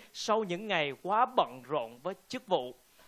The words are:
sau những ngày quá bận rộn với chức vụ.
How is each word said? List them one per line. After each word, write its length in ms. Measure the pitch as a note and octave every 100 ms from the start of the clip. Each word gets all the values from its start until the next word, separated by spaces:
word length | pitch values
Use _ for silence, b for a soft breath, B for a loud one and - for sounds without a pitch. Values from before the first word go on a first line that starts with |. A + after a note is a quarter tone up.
| B
sau 320 | - - A3
những 240 | G#3 F3 G#3+
ngày 240 | F3 C#3+ C3
quá 240 | F3+ G#3+ B3+
bận 360 | B3 B2+ B2+
rộn 360 | A#2+ D3 A2+ A#2+
với 120 | E3 F#3+ -
chức 180 | B3 G3
vụ. 280 | E3+ B2 C3 _ b